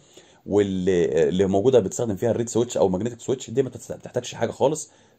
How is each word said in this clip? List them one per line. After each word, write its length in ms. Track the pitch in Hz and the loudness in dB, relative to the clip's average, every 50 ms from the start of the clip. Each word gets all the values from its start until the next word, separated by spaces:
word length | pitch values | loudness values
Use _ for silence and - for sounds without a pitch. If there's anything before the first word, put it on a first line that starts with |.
| _ _ - - - _ _ _ - | _ _ -20 -20 -20 _ _ _ -8
واللي، 840 | 87 92 101 104 101 95 92 90 95 95 87 85 - 64 80 80 71 | 0 2 2 2 2 0 -2 0 2 2 2 2 2 2 2 2 2
اللي 180 | 78 92 98 | 2 2 2
موجودة 340 | 95 98 98 101 127 127 120 | 2 2 2 2 4 4 4
بتستخدم 360 | 98 92 - - 120 117 101 | 4 2 -4 -4 -4 -4 -4
فيها 140 | 92 120 117 | -2 0 -2
الريد 180 | 104 104 120 117 | 0 -2 -2 -4
سويتش 280 | - 110 123 120 - | -2 -2 -2 -2 0
أو 120 | - 90 98 | 0 2 2
ماجنتيك 320 | 92 90 107 120 120 - | 2 0 -4 -6 -8 -8
سويتش، 300 | - - 123 131 - - | -6 -6 -6 -6 -6 -8
دي 120 | 117 131 135 | -2 -2 -2
ما 80 | 127 | -2
تست-، 220 | - - - - 87 | -4 -12 -14 -14 -14
بتحتاجش 420 | - - - - 123 117 - - | -14 -12 -8 -8 -6 -6 -6 -8
حاجة 160 | - 110 104 | -6 -6 -4
خالص، 400 | - - 113 139 156 151 - - _ _ _ _ _ | -2 0 0 0 0 -2 -10 -14 _ _ _ _ _